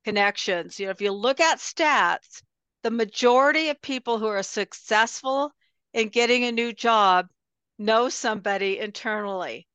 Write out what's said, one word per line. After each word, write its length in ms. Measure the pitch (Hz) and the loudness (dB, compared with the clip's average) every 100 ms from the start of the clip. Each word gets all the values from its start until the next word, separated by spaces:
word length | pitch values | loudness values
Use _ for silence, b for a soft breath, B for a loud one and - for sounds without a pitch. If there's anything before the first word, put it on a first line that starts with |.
connections. 760 | - 208 202 202 - 175 170 - | -4 2 2 0 -2 -2 -4 -8
You 60 | 196 | -8
know, 60 | |
if 80 | 190 | -4
you 100 | 202 | -4
look 260 | 202 226 269 | 0 0 2
at 200 | 320 311 | 2 2
stats, 840 | - - 311 262 175 - - - - _ _ _ | -4 -2 2 4 2 0 -6 -20 -20 _ _ _
the 80 | 233 | -6
majority 800 | 233 214 - 247 247 277 302 311 | -2 -4 2 4 6 4 2 -2
of 120 | 294 | -4
people 360 | - 262 240 226 | -6 -8 -4 -4
who 80 | 220 | -2
are 160 | 202 | -4
successful 1080 | 190 - 196 - - 214 220 - 269 269 285 - _ _ _ | -4 -6 -6 -8 0 2 2 -2 -4 -2 -2 -6 _ _ _
in 160 | 233 220 | -4 -2
getting 360 | 233 233 247 | 0 2 2
a 80 | 247 | 0
new 200 | 233 233 | -2 -4
job 540 | 226 240 220 202 180 180 _ _ _ _ - | -2 2 4 4 4 0 _ _ _ _ -6
know 300 | 214 220 254 | 0 2 2
somebody 720 | - 247 214 196 196 196 190 | -2 -4 -4 -4 -2 -2 -4
internally. 880 | 214 208 226 214 208 190 160 117 - | -6 -8 -6 -6 -6 -6 -8 -10 -16